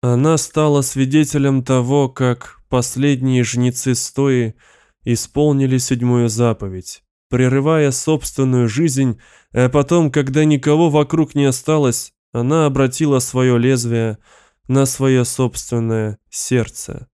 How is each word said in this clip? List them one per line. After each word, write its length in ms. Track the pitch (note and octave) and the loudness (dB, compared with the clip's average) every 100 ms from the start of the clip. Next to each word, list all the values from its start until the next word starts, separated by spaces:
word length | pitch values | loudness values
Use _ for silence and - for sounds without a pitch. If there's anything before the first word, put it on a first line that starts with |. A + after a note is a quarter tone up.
Она 340 | B2 B2 D3 D#3+ | 0 2 2 2
стала 460 | - - D3+ C#3+ | 0 0 2 2
свидетелем 800 | C3 C3+ C3+ D3+ D3 C#3+ C#3 C3+ | 0 -2 0 2 2 0 0 0
того, 440 | B2+ B2+ B2 C#3+ C3+ | 0 0 2 0 0
как 520 | - B2+ A#2+ - - _ | 0 -2 -2 -8 -20 _
последние 760 | B2+ B2 - C#3+ C#3 C3 B2+ | -2 -2 -2 0 0 0 0
жнецы 500 | A#2 B2 B2 B2 - | 0 0 -2 -2 -2
Стои 600 | B2 - - C#3 B2+ A2+ - _ _ _ _ | -2 -4 -2 0 0 -2 -8 _ _ _ _
исполнили 720 | - A#2 - - D3+ C#3 C3+ C3 | -4 -4 -4 0 0 2 2 0
седьмую 500 | B2+ B2+ B2 A#2+ A#2+ | -2 -2 0 2 0
заповедь, 760 | A2 A#2+ G#2+ G2+ F#2 - - _ _ _ | 0 0 -2 -8 -12 -14 -20 _ _ _
прерывая 600 | B2 B2+ C3+ C#3+ D#3+ D3 | 0 2 2 2 2 2
собственную 800 | B2+ - D#3 - - C3+ B2+ A#2 | 0 -2 -2 -2 -2 0 2 0
жизнь, 500 | G#2+ E3 C3 C3 A2 _ _ _ | 0 0 0 -2 -2 _ _ _
а 160 | - B2+ | 0 2
потом, 420 | D3 C3+ F3 D#3 | 2 2 2 2
когда 340 | D3 C3+ C#3 | 0 0 0
никого 460 | D#3 D3 C#3+ D3+ E3+ | 2 2 2 2 2
вокруг 440 | D3 C#3+ D#3+ D3+ | 2 0 0 0
не 120 | D3 C#3 | 0 0
осталось, 680 | B2+ - D#3 C3+ A#2+ - _ _ | 0 -2 0 0 -2 -8 _ _
она 340 | A#2+ A#2+ D#3+ D3+ | -4 0 2 2
обратила 520 | C3+ C3 B2+ D#3 C3+ | 2 0 0 0 0
свое 360 | B2 B2+ B2+ A#2+ | 0 0 2 2
лезвие 600 | B2 C3 A#2 A#2 A2+ G#2 _ _ _ _ - | 2 0 0 -2 -2 -6 _ _ _ _ -2
на 160 | C3 | 0
свое 400 | C3+ - C3+ C3 | 0 0 0 2
собственное 920 | B2 - B2+ - - A#2+ A2+ A2+ G#2+ G#2 _ | 0 -2 -4 -4 -6 -4 -2 -2 -4 -8 _
сердце. 800 | - - B2+ - - - - - | -12 -4 -2 -2 -10 -14 -14 -16